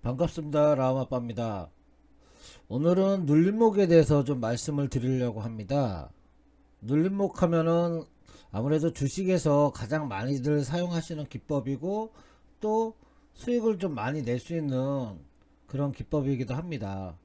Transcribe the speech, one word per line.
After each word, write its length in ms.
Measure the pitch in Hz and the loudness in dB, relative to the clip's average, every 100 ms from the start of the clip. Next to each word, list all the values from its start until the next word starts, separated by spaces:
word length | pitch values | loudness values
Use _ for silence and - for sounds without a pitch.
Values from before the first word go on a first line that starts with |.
반갑습니다. 720 | - 131 170 - 151 147 151 139 | -4 0 0 -2 -2 2 4 4
라움아빠입니다. 960 | 131 131 127 127 120 107 113 101 82 _ _ _ _ _ _ - - - _ | 2 0 -2 -4 -4 -4 -4 -4 -8 _ _ _ _ _ _ -20 -20 -20 _
오늘은 580 | 135 160 180 196 196 151 | 0 2 4 4 2 4
눌림목에 640 | 151 175 214 226 202 190 | 6 6 4 4 4 6
대해서 380 | 165 143 147 135 | 8 8 4 2
좀 160 | 135 | -2
말씀을 480 | 113 120 - 143 139 | -2 -4 -4 -2 -2
드리려고 500 | 135 127 131 123 107 | -2 0 0 -2 -4
합니다. 720 | 110 113 98 143 127 90 69 - _ _ _ _ _ _ | -8 -10 -4 -2 -2 -4 -10 -18 _ _ _ _ _ _
눌림목 600 | 107 143 180 196 196 - | -2 2 2 0 -2 2
하면은 640 | 175 165 165 170 175 165 - _ - - - | 2 2 2 2 0 -4 -8 _ -20 -20 -10
아무래도 400 | 98 127 156 160 | -4 0 2 0
주식에서 800 | 160 139 - 185 180 151 143 147 | 0 -4 -2 0 2 4 4 2
가장 380 | - 123 156 147 | 0 -4 -4 -4
많이들 560 | 98 123 139 127 147 131 | -6 -4 -2 0 0 0
사용하시는 580 | 170 175 170 160 156 147 | -2 -2 -4 -6 -10 -10
기법이고 840 | 120 - 143 123 135 165 208 220 - - _ _ _ | -12 -4 -4 -2 -4 -4 -4 -6 -12 -20 _ _ _
또 380 | 214 220 226 - _ _ _ | -2 0 -2 -6 _ _ _
수익을 480 | - - 240 226 196 | -12 -2 0 0 0
좀 160 | 185 135 | -2 -2
많이 280 | 113 151 | -4 -2
낼 160 | 120 123 | -2 -4
수 180 | - 165 | -4 -4
있는 640 | 147 127 135 139 120 90 - _ _ _ _ | -2 -2 -2 -2 -4 -10 -18 _ _ _ _
그런 260 | 135 143 | -4 -4
기법이기도 600 | - - 151 135 131 117 | -4 -4 -2 0 -2 -2
합니다. 640 | 127 175 147 101 95 95 87 | -6 -6 -8 -6 -6 -8 -12